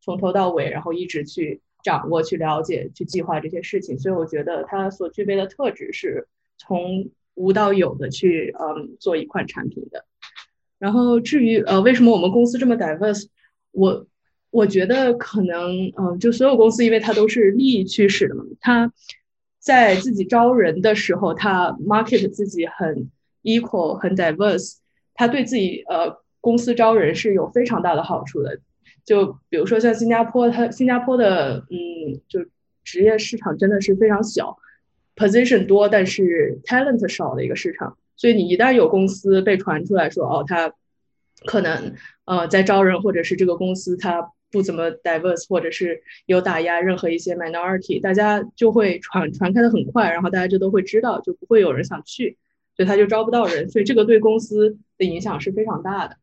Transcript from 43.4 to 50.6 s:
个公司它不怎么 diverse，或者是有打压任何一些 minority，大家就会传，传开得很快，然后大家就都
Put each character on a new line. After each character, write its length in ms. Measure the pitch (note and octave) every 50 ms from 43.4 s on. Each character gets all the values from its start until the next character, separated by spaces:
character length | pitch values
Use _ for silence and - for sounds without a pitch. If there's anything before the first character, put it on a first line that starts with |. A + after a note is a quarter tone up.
| F#3
个 100 | F3+ E3+
公 200 | F3 F#3 F#3 F#3
司 200 | F#3 - - F3+
它 360 | F3+ - F#3+ F3 E3+ E3+ E3+ _ _ _ _
不 100 | _ G#3
怎 120 | F#3+ F#3+ F3
么 180 | E3 E3 E3
diverse， 560 | E3 D#3+ _ F3+ E3+ E3 E3 F#3 F3 E3+ E3+ _
或 140 | G3 F3
者 100 | D#3+ E3
是 300 | D#3+ - F#3+ F3 E3 D#3+ _ - - - _
有 160 | _ F#3 F3+
打 180 | F3+ G3 F3+ D#3+
压 220 | E3 F3 E3+ E3+
任 160 | F3 F#3+ F#3 F3
何 120 | - E3+
一 80 | E3 E3+
些 180 | E3+ F#3 F3
minority， 640 | F3 E3+ D#3+ E3 E3+ F3 F3+ F#3+ F#3+ F#3+ - F#3+ -
大 120 | - G3 F#3
家 300 | G3 G#3 G#3+ G#3 G#3 G#3 A3+ _
就 160 | - A#3+ A3+
会 280 | G#3+ A#3+ A3 F#3 F3 F3
传， 320 | - - - F#3 E3+ D3+
传 220 | C3 - G3 F3+ F#3+
开 80 | A#3+
得 80 | A#3 A#3
很 160 | A3 F#3 C#3+
快， 260 | C3+ - A#3+ A3 F3+
然 100 | E3 E3+
后 80 | F3+ F3
大 100 | F3 F#3
家 80 | F3+ F#3
就 100 | F#3+
都 120 | F#3+